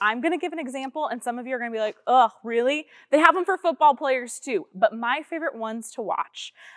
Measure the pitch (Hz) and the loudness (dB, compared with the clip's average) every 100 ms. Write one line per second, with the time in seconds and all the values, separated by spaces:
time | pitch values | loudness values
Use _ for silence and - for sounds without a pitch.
0 | 214 240 320 339 349 330 269 262 269 311 | 0 0 0 0 -4 -6 -8 -8 -8 -6
1 | 294 233 247 240 247 254 240 220 214 - | -6 -4 -6 -8 -6 -6 -4 -4 -4 -4
2 | - 254 226 - 226 233 247 302 - - | 4 6 4 0 -4 0 0 -2 -6 -20
3 | _ 294 330 359 359 370 339 262 302 254 | _ 6 6 4 0 0 -2 4 4 4
4 | 277 262 240 - 277 196 - 185 220 226 | 0 -2 -4 -10 -4 -4 -6 0 0 0
5 | 233 294 - 330 330 226 220 226 - - | -4 -4 -4 -6 -6 -6 -8 -8 -10 -10
6 | 196 - - - - - - | -4 -4 -6 -12 -18 -18 -20